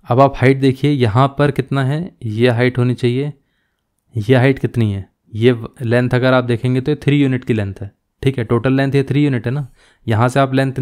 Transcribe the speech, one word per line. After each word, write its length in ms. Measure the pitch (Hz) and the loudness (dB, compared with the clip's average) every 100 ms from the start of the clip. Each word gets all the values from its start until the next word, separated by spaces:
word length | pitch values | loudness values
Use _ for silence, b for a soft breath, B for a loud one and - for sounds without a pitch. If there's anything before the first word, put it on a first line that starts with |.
| - | -2
अब 140 | 123 | 2
आप 140 | 139 - | 2 4
हाइट 220 | 127 135 | 2 2
देखिए 320 | 135 127 143 | 0 0 0
यहाँ 360 | 143 117 123 135 135 | 0 0 2 0 0
पर 120 | 143 | -2
कितना 320 | 139 - 135 | -2 -4 -2
है, 160 | 131 151 180 - | -2 -4 -6 -10
ये 260 | 113 110 123 | -8 0 2
हाइट 280 | 117 123 123 | 2 0 0
होनी 160 | 123 | -2
चाहिए, 380 | 123 123 127 147 147 _ _ _ _ _ _ _ | 0 -2 -2 -6 -10 _ _ _ _ _ _ _
ये 220 | 113 104 131 | -4 2 4
हाइट 220 | 135 135 | 4 0
कितनी 320 | - 120 110 | -2 -2 -2
है, 160 | 98 95 _ _ | -2 -10 _ _
ये 220 | 107 120 120 - - | 0 2 2 -4 -10
लेंथ 280 | 117 120 123 | -2 0 0
अगर 240 | 123 131 | 0 2
आप 100 | 127 | 2
देखेंगे 360 | 120 117 127 127 | 0 -2 0 -2
तो 120 | 131 | -2
ये 40 | 147 | -2
थ्री 180 | 139 143 | 0 2
यूनिट 220 | 139 127 | 2 0
की 100 | - | -2
लेंथ 200 | 107 98 95 | -2 -4 -8
है। 100 | 101 _ _ _ | -14 _ _ _
ठीक 160 | 139 - | -4 -2
है, 60 | |
टोटल 280 | 107 117 131 | -2 -2 0
लेंथ 220 | 135 139 | 0 0
ये 80 | 139 | 0
थ्री 200 | 135 135 | 0 0
यूनिट 220 | 147 123 117 | 0 -2 -4
है 60 | |
ना, 140 | 143 135 _ b b - | -6 -8 _ b b -2
यहाँ 220 | 110 127 | 0 2
से 120 | 139 | 2
आप 140 | 135 | 0
लेंथ, 180 | 131 135 131 | 0 -2 -2